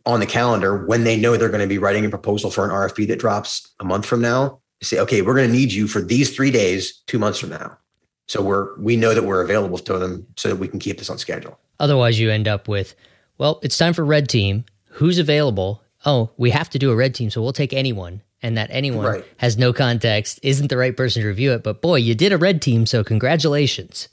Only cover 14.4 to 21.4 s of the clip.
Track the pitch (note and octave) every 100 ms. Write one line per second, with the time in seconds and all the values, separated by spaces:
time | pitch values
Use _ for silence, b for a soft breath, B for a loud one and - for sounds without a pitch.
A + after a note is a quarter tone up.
14.4 | G2+ G2+ - _ _ - D#3 F3+ D#3 D3
15.4 | C#3+ G2 F#2+ G#2+ _ _ D3 C3 A2+ -
16.4 | A#2+ C#3+ D#3+ C3 C3+ A2+ C3 B2 A2+ A2+
17.4 | A2+ - C#3 C3+ C3+ G#2 F2 F#2+ - _
18.4 | A#2 A2+ G#2+ C3 C#3 A#2 G#2 G2 - -
19.4 | B2 A2 B2 A#2+ B2+ A#2 A#2 G#2+ - -
20.4 | C#3 C3+ C#3+ B2+ B2+ B2 B2+ A#2 G#2+ G2